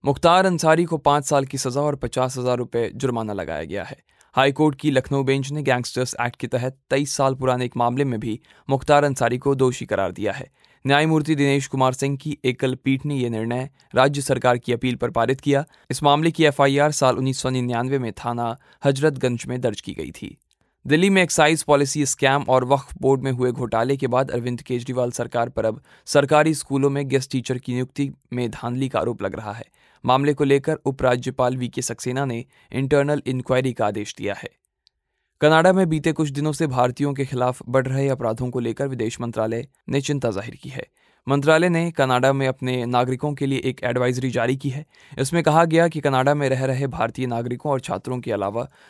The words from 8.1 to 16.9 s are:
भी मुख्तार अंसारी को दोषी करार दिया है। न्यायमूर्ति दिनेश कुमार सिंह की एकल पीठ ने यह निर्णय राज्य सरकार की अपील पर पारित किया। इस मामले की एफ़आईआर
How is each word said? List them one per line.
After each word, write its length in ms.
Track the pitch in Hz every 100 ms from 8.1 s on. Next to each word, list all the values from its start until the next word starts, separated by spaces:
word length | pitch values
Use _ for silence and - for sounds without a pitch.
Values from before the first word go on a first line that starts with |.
| 113
भी 200 | 117 107 _ _ -
मुख्तार 340 | 135 - 143
अंसारी 340 | 143 135 117 123
को 160 | 139
दोषी 320 | 135 131 123 -
करार 260 | 95 95
दिया 200 | 90 101
है। 180 | - - _ _ _
न्यायमूर्ति 500 | 135 143 156 156 151
दिनेश 320 | 151 143 139 135
कुमार 260 | 131 131
सिंह 240 | 127 139 139
की 200 | 151 -
एकल 300 | 131 123 135
पीठ 300 | 127 135 135 147
ने 80 |
यह 160 | 143 120
निर्णय 380 | 113 113 123 131 _ _
राज्य 260 | 123 135 143
सरकार 380 | 139 127 127 120
की 140 | -
अपील 220 | 120 127
पर 160 | 120 120
पारित 300 | 110 117 135
किया। 240 | 143 139 156 _ _
इस 120 | 135
मामले 280 | 147 143 165
की 140 | 160
एफ़आईआर 460 | 151 139 139 139 151